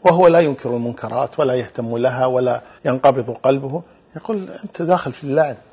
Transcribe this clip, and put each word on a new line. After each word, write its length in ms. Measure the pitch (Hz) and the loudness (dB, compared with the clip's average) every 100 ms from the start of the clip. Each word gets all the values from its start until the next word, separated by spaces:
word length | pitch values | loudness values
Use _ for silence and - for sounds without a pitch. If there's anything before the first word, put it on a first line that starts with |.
وهو 220 | 180 170 180 | 4 6 6
لا 140 | 165 | 6
ينكر 360 | 156 131 123 120 | 2 -2 -6 -4
المنكرات 640 | 120 117 113 117 127 - | -6 -8 -6 -4 -4 -2
ولا 140 | 139 | 0
يهتم 420 | 127 120 - 117 117 | 0 -4 -8 -6 -2
لها 300 | 127 123 127 | -2 0 0
ولا 360 | 127 123 117 - - | 0 0 -4 -8 -6
ينقبض 460 | - 127 139 131 117 | -4 2 2 2 -6
قلبه. 520 | 117 131 139 135 160 170 _ _ - | -2 0 0 -2 -8 -12 _ _ -14
يقول: 320 | - 214 185 - | -6 -6 -6 -14
أنت 180 | 202 - | -14 -8
داخل 300 | 165 180 139 | 0 0 0
في 120 | - | -8
اللعن 320 | 143 147 147 117 _ | 0 2 2 -2 _